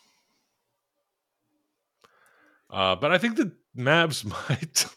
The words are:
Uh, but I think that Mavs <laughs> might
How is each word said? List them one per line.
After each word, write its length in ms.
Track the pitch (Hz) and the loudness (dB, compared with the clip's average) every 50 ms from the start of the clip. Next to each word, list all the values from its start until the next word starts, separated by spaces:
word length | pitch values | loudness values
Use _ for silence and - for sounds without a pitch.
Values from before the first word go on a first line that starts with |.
| _ _ _ _ _ _ _ _ _ _ _ _ _ _ _ _ _ _ _ _ _ _ _ _ _ _ _ _ _ _ _ _ _ _ _ _ _ _ _ _ - _ _ _ _ _ _ _ _ _ _ _ _ _ | _ _ _ _ _ _ _ _ _ _ _ _ _ _ _ _ _ _ _ _ _ _ _ _ _ _ _ _ _ _ _ _ _ _ _ _ _ _ _ _ -20 _ _ _ _ _ _ _ _ _ _ _ _ _
Uh, 260 | - 95 95 95 92 | -4 0 2 2 2
but 160 | 90 139 147 175 | 2 2 2 2
I 60 | 180 | 2
think 180 | - 240 226 | 2 0 0
that 160 | 226 285 180 - _ _ _ - | -2 -2 -2 -4 _ _ _ -10
Mavs 480 | 120 123 131 156 170 165 165 135 - - | -4 0 2 4 4 4 2 0 -4 -6
<laughs> 240 | 107 92 - - - | -8 -8 -8 -4 -4
might 360 | 143 - - 160 - - - - - | -4 -4 -4 -4 -2 -2 -2 -2 -6